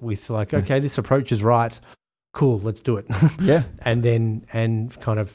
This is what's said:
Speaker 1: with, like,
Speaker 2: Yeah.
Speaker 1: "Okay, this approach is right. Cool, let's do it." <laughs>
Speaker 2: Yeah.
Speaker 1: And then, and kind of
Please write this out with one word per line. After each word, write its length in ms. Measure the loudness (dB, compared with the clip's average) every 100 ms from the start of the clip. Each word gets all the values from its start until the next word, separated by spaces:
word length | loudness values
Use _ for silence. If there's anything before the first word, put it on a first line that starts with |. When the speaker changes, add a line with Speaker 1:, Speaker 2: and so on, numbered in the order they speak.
Speaker 1:
with, 280 | -8 -8 -4
like, 220 | -4 -2
Speaker 2:
Yeah. 80 | -2
Speaker 1:
"Okay, 200 | 0 0
this 180 | 0 -4
approach 340 | 0 0 0
is 120 | 0
right. 360 | 2 2 2 -4 -20 -20 _ _ _
Cool, 260 | 0 2 2
let's 220 | -2 -4
do 160 | -4 -4
it." 80 | -2 2
<laughs> 160 | 2 2
Speaker 2:
Yeah. 220 | 2 2 2 -4
Speaker 1:
And 220 | -2 0
then, 420 | 2 2 0 -4 -6
and 480 | -2 -2 -2 -4 -6
kind 180 | -4 -2
of 120 | -4